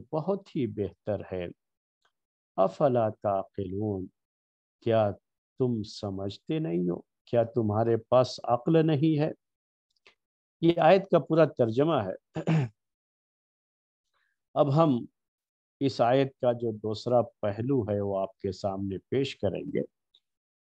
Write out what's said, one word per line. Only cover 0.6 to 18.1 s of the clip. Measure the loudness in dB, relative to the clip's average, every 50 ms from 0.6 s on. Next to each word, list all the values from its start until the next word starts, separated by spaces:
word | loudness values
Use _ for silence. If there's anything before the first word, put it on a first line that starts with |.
| -6 -4
बेहतर | -4 -6 -6 -8 -8 _ _ -8 -6 -6 -8 -10
है। | -10 -10 -10 -10 -12 -18 _ _ _ _ _ _ _ _ _ _ _ _ _ _ _ _ _ _ _ 0
अफला | 0 0 2 2 2 2 2 2 2 0
ताक़िलून, | -2 -2 -2 -2 -2 -2 -2 -6 _ -8 -8 -6 -6 -4 -4 -4 -4 -4 -6 -10 -14 _ _ _ _ _ _ _ _ _ _ _ _ _ _
क्या | 0 2 2 2 0
तुम | -2 -6 _ _ _ _ _ _ _ -4 -2 -2 -2 -4 -6
समझते | -8 -10 -10 -8 -8 -8 -6 -8 -8 -10 -10 _ -8 -6 -4
नहीं | -4 -4 -4 -2 -2 -2
हो, | -4 -6 -8 _ _ _ _ -2
क्या | 0 0 0 0 0
तुम्हारे | 0 0 0 0 2 2 2 0 0 0 2
पास | 4 4 4 2 -2 -8 -4 -2
अक्ल | -2 -2 0 2 2 4 4
नहीं | 4 2 2 2 0 2 0
है? | 0 -2 -4 -8 _ _ _ _ _ _ _ _ _ _ _ _ _ _ _ _ _ _ _ _ _ _ _ _
ये | 2 2 2 4
आयत | 6 6 6 6 4 2
का | 0 0
पूरा | 2 2 2 4 4 2
तर्जमा | 2 0 0 0 2 0 0 2 0 0
है। | -2 -4 -6 -10 -14 _ _
<clears throat> | -8 -2 0 0 0 0 -2 -6 _ _ _ _ _ _ _ _ _ _ _ _ _ _ _ _ _ _ _ _ _ _ _ _ _ _ _ _ _ _ _ _ _ _ _ _
अब | 0 0 2
हम | 4 4 4 4 2 0 -2 -6 _ _ _ _ _ _ _ _ _ _ _ _ _ _
इस | -2 -2 0 2
आयत | 2 4 4 4 2 0 -2 _
का | -2 -2 0
जो | 0 -2 -6 -6
दूसरा | -4 -6 -6 -6 -6 -2 2 2 2 2 0 -4 _
पहलू | -6 -4 -4 -4 -2 0 0 0 0 0
है | -2 -2
वो | -2 -2